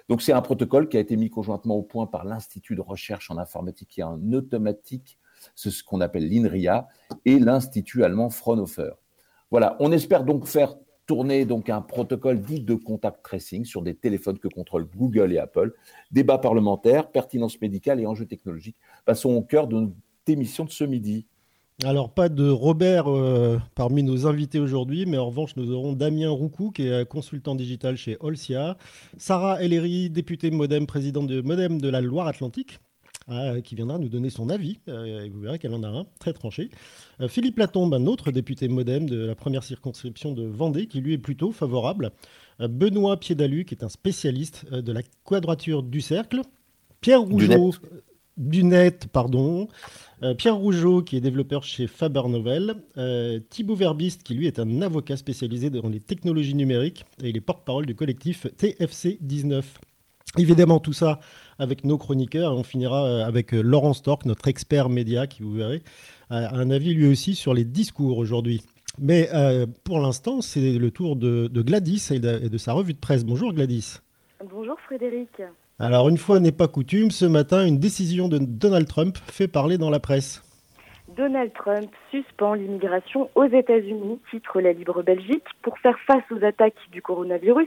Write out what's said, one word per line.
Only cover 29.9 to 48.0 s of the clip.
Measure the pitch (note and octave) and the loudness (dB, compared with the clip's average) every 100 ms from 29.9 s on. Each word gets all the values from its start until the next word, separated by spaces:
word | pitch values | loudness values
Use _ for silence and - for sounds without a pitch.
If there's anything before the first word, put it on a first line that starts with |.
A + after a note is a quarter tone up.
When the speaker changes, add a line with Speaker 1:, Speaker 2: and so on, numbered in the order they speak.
| F3+ F3+ | -2 -2
Speaker 2:
députée | D#3+ E3 E3 E3 | -4 -6 -4 -2
Modem, | D#3 C#3+ D3 D3 | 0 0 0 -2
présidente | C#3+ C#3 C#3+ C#3+ | -4 -4 -2 -2
de | C3 | -2
Modem | C3 F3 F3+ D#3+ | -2 0 0 -2
de | C#3 | -2
la | B2+ | 0
Loire-Atlantique, | B2 D3+ E3 - B2+ B3+ C4 - _ _ _ - - | -2 -2 -4 -4 -8 -8 -12 -16 _ _ _ -20 -12
euh, | A#2+ C3+ B2 | -8 -6 -6
qui | - A2+ | -8 -8
viendra | A#2 E3+ | -6 -6
nous | B2+ | -6
donner | A#2+ B2+ | -4 -6
son | A#2 A2+ | -6 -6
avis, | G3+ D#3 A3 - | -4 -6 -10 -12
euh, | A#2 A2+ G#2+ | -12 -10 -12
et | G#2 | -12
vous | G2+ | -12
verrez | G#2+ D#3+ | -10 -8
qu'elle | B2 | -8
en | A#2 | -8
a | G#2+ | -8
un, | A#2+ G3 _ | -8 -12 _
très | E3+ | -10
tranché. | - A2 - A#3 - - - - - | -8 -10 -8 -10 -14 -20 -20 -20 -8
Euh, | B2+ | -4
Philippe | B3 B3 A3 | -2 0 0
Latombe, | G3+ F#3 F3+ | 0 2 2
un | C3 | 2
autre | C#3+ B3 D3+ | 2 0 -2
député | C3 A2+ C3 B2+ | -4 -4 -4 -2
Modem | B2+ A#2+ C#3 D#3 | -2 0 -2 -2
de | A#2 | -4
la | A2+ | -4
première | A2 C#3 C3+ | -6 -6 -6
circonscription | - B2+ C3 - B2 - D3+ | -6 -10 -10 -10 -12 -10 -8
de | B2 A2+ | -6 -8
Vendée, | G#2+ D#3+ D3 A3 | -4 -2 -2 -4
qui | C3+ | -4
lui | C#3 | -4
est | D#3 | -4
plutôt | - C#3 F#3+ | -4 -4 -4
favorable. | A3 C#3 B2 B2 G3 A2 - - - _ - | -2 -2 -2 -2 -4 -6 -8 -20 -20 _ -8
Euh, | A#2 | -6
Benoît | B2 G#3 G3+ G3 G3 | 0 2 4 2 0
Piédalu, | - D3+ C#3+ D3+ | -2 0 0 0
qui | F#3 | -4
est | A#2+ | -8
un | A2 | -10
spécialiste, | - G3 - C#3+ C3 D#3+ - C#3 | -6 -4 -2 -2 -4 -6 -12 -10
euh, | B2+ | -8
de | A#2+ | -6
la | A2+ - _ | -6 -8 _
quadrature | - G3 E3 D#3+ E3 D3+ | -4 -2 0 -2 -2 -4
du | B2 D3 | -4 -6
cercle. | - F3 A3+ B3+ C4 _ _ _ _ _ | -2 -4 -2 -6 -6 _ _ _ _ _
Pierre | A#3+ B3+ | 6 6
Speaker 1:
Du | G3 | 6
Speaker 2:
Rougeau, | G3+ G#3 - F3+ | 4 6 6 6
Speaker 1:
net. | F3 - | 0 -8
Speaker 2:
euh, | - | -20